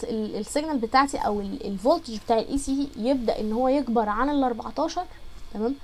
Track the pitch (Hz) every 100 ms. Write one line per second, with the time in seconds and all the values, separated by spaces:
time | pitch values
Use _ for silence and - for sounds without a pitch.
0 | - 220 214 196 214 294 311 285 226 262
1 | 277 - 214 208 196 196 - 196 220 339
2 | 285 214 - 226 - 277 269 269 285 -
3 | 226 269 226 - 214 220 262 285 240 233
4 | 208 208 277 294 262 226 226 240 320 349
5 | 359 - - - - 208 220 277